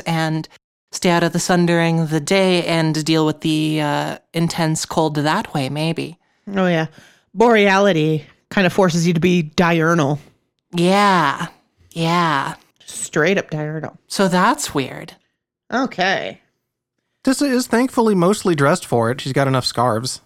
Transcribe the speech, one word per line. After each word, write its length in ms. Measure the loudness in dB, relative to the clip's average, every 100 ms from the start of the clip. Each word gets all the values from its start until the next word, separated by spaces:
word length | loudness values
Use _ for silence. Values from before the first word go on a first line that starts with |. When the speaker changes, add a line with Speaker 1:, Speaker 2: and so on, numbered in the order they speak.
| -4
Speaker 1:
and 400 | -4 -2 -4 -8 -16 _ _ _
stay 160 | -4 0
out 140 | 2
of 100 | 2
the 60 | 0
sun 260 | 0 2 2
during 420 | 2 2 0 0
the 140 | -2
day 440 | 0 2 2 2 0
and 380 | 0 0 -2
deal 220 | 0 0 0
with 160 | -2
the, 400 | -2 -2 -2 -2
uh, 360 | -2 -4 -4 -8 _
intense 520 | -4 -4 -2 -2 -2 -4
cold 300 | -2 -2 0
that 380 | -2 -2 -4
way, 140 | -6 -6
maybe. 500 | -4 -4 -4 -8 -12 _ _ -8 -2
Speaker 2:
Oh, 120 | 0
yeah. 200 | 0 -2 -8 -20 _ _ 2
Boreality 840 | 4 4 4 4 4 2 0 -2 -6 _ -6
kind 160 | 0 0
of 60 |
forces 340 | 2 2 2 2
you 80 |
to 60 | 2
be 220 | 2 2
diurnal. 800 | 0 0 2 2 2 2 0 -2 -8 _ _ _ _
Speaker 1:
Yeah. 760 | -2 2 4 4 2 2 -2 -8 -14 _ _ _
Yeah. 640 | -4 -2 0 0 -2 -4 -10 _ _ -18
Speaker 2:
Straight 520 | -14 -6 0 0 0
up 120 | -4
diurnal. 480 | -6 -8 -8 -12 -14 -8
Speaker 1:
So 200 | -2 0
that's 440 | 2 2 0 -4
weird. 400 | -4 -6 -8 -16 -20 _ _ _ _ -8
Speaker 2:
Okay. 640 | -6 -4 -2 -2 -2 -6 -14 _ _ _ _ _ _ _ _
Speaker 3:
Tissa 260 | -2 0 0
is 140 | -2 0
thankfully 460 | 0 0 0 2 2
mostly 380 | 2 2 0 2
dressed 300 | 2 0 0
for 240 | 0 0
it. 100 | -2
She's 140 | -4
got 140 | 0 0
enough 180 | 0 -2
scarves. 560 | 0 0 0 -4 -10